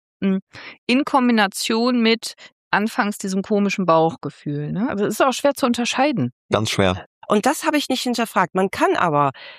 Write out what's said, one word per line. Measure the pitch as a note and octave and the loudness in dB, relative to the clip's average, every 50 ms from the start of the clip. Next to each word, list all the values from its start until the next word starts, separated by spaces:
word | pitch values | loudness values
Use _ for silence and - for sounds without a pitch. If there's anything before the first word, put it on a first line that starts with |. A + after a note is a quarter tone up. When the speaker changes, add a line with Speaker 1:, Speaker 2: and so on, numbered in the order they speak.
| _ _ _ _ | _ _ _ _
Speaker 1:
Mm. | F#3+ G3 F#3+ F#3+ - _ - - - - - - _ | -2 0 0 -2 -4 _ -18 -20 -20 -20 -20 -8 _
In | - B3 C4+ D4 | 0 0 0 0
Kombination | - - C4+ B3 B3 A#3 A3 G3+ F#3+ - - - - A3+ A3+ A#3+ B3+ B3 A#3+ | 0 0 2 2 4 4 2 2 0 -2 -6 -4 -2 0 0 0 0 2 2
mit | A3+ A3+ A3+ A3+ - - - - - - _ _ _ _ | 2 2 2 0 -4 -10 -14 -16 -20 -20 _ _ _ _
anfangs | F3 F#3+ G#3+ A3+ - - G3+ G3+ - - | -2 0 0 0 -2 -2 -2 -2 -4 -6
diesem | - F#3+ F#3+ G3 F#3 | -6 -4 -4 -4 -2
komischen | - G#3+ G3+ G3+ G3 - G3+ F#3 | 0 0 2 2 0 0 0 2
Bauchgefühl, | E3+ E3 D#3+ D#3+ D#3+ - - - C#3 - - - D3+ D3 D3 D3 D3+ | 2 4 4 4 2 0 -4 -10 -12 -12 -10 -8 -6 -6 -6 -6 -4
ne? | D#3 F3+ A#3 C4+ | -4 -2 -2 -2
Also | - G3 G#3 | -2 -2 -2
es | - G#3+ - | -2 0 2
ist | |
auch | D#4 C4+ A#3 | 2 2 2
schwer | - - C#4+ C4+ | 2 0 0 0
zu | - C4+ | 0 0
unterscheiden. | A#3+ A#3 A#3+ A#3+ - - - C4+ D4+ B3+ F3 B2 B2 - _ _ _ | 0 0 0 -2 -2 0 0 0 0 0 -2 -4 -4 -6 _ _ _
Speaker 2:
Ganz | - G#2+ A2 - | -2 0 0 0
schwer. | - - G2 F#2 F#2 F#2 - - _ _ - | 0 2 2 2 0 -2 -6 -14 _ _ -4
Speaker 3:
Und | - G#2 G#3+ - | 0 0 2 2
das | B3+ D#4 - - | 2 0 0 -2
habe | D#4+ D4 | 0 0
ich | D4 - | 0 0
nicht | - C4 B3 | -2 -4 -2
hinterfragt. | - B3 A#3 - - - - G3+ F3+ - - | -2 -2 -2 -2 -4 -2 0 0 0 0 0
Man | F#3 G3 F#3+ | 0 -2 0
kann | - - D#4 G4 E4+ | 0 0 0 2 2
aber, | - F#3 E3 D3 D3 C#3+ C3+ - - - - - | 2 0 2 2 2 2 0 -2 -6 -14 -20 -20